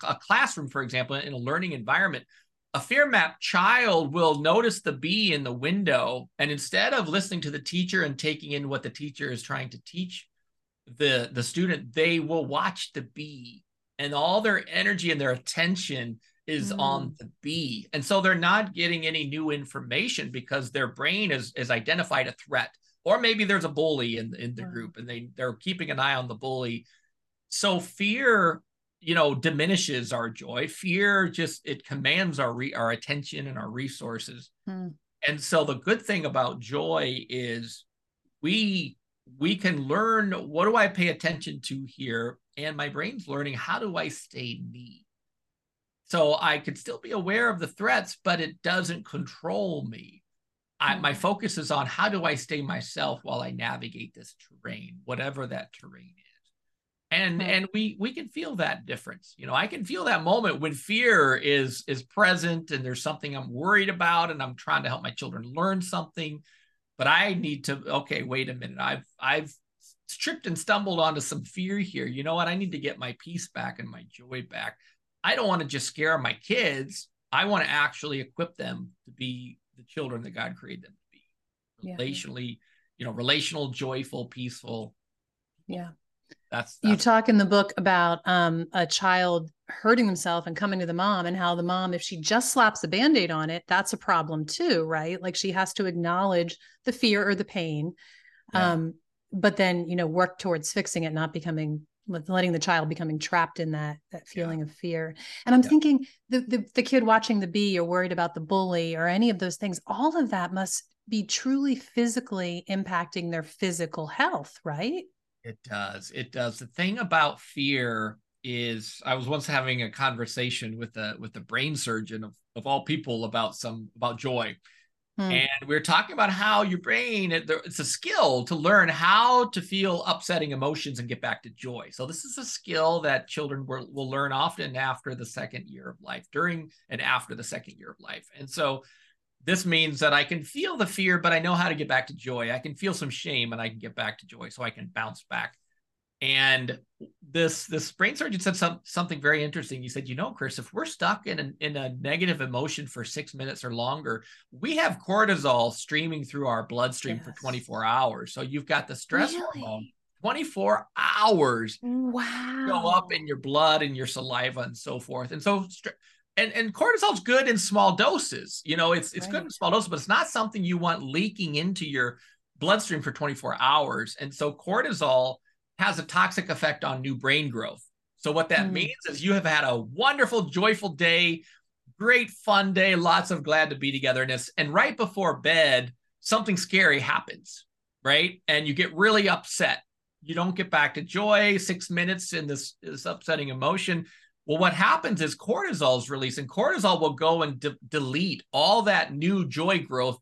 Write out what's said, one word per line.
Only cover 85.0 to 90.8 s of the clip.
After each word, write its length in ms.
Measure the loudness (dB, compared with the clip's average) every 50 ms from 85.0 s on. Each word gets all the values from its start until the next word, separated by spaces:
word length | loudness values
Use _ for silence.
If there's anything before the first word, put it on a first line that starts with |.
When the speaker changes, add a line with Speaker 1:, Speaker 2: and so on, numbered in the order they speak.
| _ _ _ _ _ _ _ _ _ _ _ _ _ -10
Speaker 2:
Yeah. 220 | -10 -10 -10 -12 -16 _ _ _ _ _ _ _ -20 _ _ _
Speaker 1:
That's, 300 | -8 -6 -6 -8 -10 0 4
Speaker 2:
You 80 | 4
Speaker 1:
that's 120 | 4 6 6
Speaker 2:
talk 260 | 6 6 6 6 6
in 80 | 6 6
the 80 | 6
book 280 | 6 6 6 4 4 0 0
about, 420 | 2 4 4 6 4 4 2 0 0
um, 400 | 2 4 4 4 4 2 0 -2 -2 -2
a 120 | -2 0
child 640 | 0 0 0 2 4 4 4 4 4 2 0 0 -4 -10 _ _ -16
hurting 360 | -14 0 4 6 6 6 6
themselves 420 | 4 2 0 0 0 0 0 -2 -4
and 80 | -4
coming 240 | -2 -2 -2 0
to 60 | 0